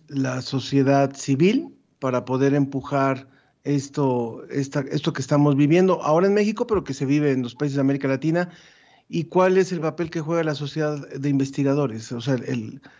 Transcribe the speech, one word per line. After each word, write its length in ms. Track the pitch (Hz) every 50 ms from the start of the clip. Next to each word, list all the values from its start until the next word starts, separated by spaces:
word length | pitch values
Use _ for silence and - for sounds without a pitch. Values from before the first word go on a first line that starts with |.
| _ -
la 320 | 143 139 131 131 127 127
sociedad 720 | 120 - 139 131 110 - 139 139 135 139 139 139 139 135 135
civil 640 | - - - 139 131 170 196 233 285 339 - - _ _ _ _ _
para 260 | - 131 123 123 110
poder 300 | 120 131 127 135 139 139
empujar 720 | 147 139 139 139 135 - - 143 139 135 135 135 127 - - _ _ _ _ _ _ -
esto, 800 | 139 143 143 139 - - 151 143 135 127 123 117 113 120 - - -
esta, 300 | 123 139 135 139 - 147
esto 320 | 139 - - 147 - 165
que 80 | - -
estamos 340 | 131 - 151 143 147 147 139
viviendo 480 | 139 147 143 160 180 185 185 175 -
ahora 240 | - 143 151 170 185
en 80 | 196 202
México, 320 | 208 208 214 214 220 240
pero 160 | 240 220 180
que 120 | 139 - 135
se 120 | - 147
vive 240 | 131 143 151 147 143
en 120 | 135 131
los 120 | 123 120 -
países 220 | - 151 143 135
de 60 | 139
América 260 | 135 135 139 135 143 135
Latina? 420 | 135 131 143 160 160 175 180 180 - - - - _ _ _ _ _ _ _ -
¿Y 160 | - 170 156
cuál 340 | - - 185 185 185 185 190
es 120 | 185 185
el 80 | 185 170
papel 300 | 151 156 151 170 175 160
que 100 | 175 165
juega 220 | 151 156 170 170
la 120 | 160 156 147
sociedad 520 | 131 147 139 - 156 151 151 151 143 143 -
de 200 | - 143 135 147
investigadores, 840 | 139 139 139 135 - - 139 139 139 147 143 120 110 113 113 -
o 80 | 127 120
sea, 140 | 113 143 135
el, 460 | 120 - - 131 120 107 117 - - - - -